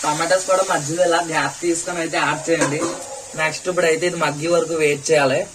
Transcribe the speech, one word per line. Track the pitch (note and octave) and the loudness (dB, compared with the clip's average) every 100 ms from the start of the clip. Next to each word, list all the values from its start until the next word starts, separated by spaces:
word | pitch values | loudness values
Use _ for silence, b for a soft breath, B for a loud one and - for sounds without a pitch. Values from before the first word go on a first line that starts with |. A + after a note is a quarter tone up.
టమాటోస్ | D#3+ D#3 E3 F#3 F#3 | -2 -2 2 2 2
కూడా | F#3 F#3 | 2 2
మధ్యలో | E3+ C#3+ E3 F3 | 0 -2 0 2
ఇలా | E3+ E3 | 2 0
గ్యాప్ | D#3 C#3 - E3+ | -2 -2 -2 -2
తీసుకొని | E3 - F3 E3 | -2 -2 -4 -2
అయితే | E3 D#3+ | -2 0
యాడ్ | D3 - | -2 0
చేయండి. | D#3+ C#3 D3 E3+ - - - - - | 0 2 0 -2 -6 -10 -14 -14 -4
నెక్స్ట్ | D#3 D3+ - | -4 -2 -4
ఇప్పుడు | F3 E3 | 2 2
అయితే | D#3+ F3 | 2 0
ఇది | E3+ | 0
మగ్గి | D3+ C#3+ D#3+ E3+ | -2 -2 0 2
వరకు | D#3 E3 | 2 0
వెయిట్ | D3+ C#3+ - | 0 0 2
చేయాలి. | D#3 C#3 C#3 G3 | 4 4 2 -2